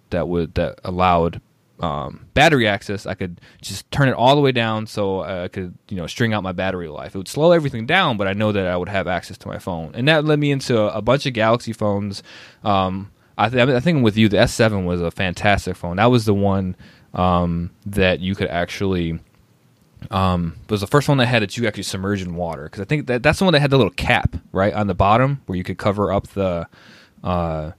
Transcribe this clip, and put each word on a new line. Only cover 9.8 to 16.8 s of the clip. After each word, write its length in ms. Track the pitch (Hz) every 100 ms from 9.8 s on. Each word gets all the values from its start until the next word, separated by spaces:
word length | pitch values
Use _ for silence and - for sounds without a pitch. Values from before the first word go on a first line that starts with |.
| 80
And 140 | 113 135
that 160 | 160
led 160 | 151 151
me 120 | 147
into 300 | 139 - 117
a 200 | 104 107
bunch 240 | 107 139 147
of 80 |
Galaxy 400 | 110 110 120 -
phones. 500 | 107 107 101 101 98 - - - -
Um, 480 | 110 98 92 95 101 _ _ -
I 120 | 107
th-, 180 | 123 123
I 140 | 123
think 240 | 135 156 113
with 100 | 104
you, 120 | 110
the 100 | 95
S 140 | 120
seven 320 | - 113 101 90
was 160 | 90
a 100 | 85
fantastic 640 | - 92 87 107 98 - 90
phone. 220 | 87 90
That 80 | 117
was 180 | 123
the 100 | 110
one, 440 | 101 98 98 92 90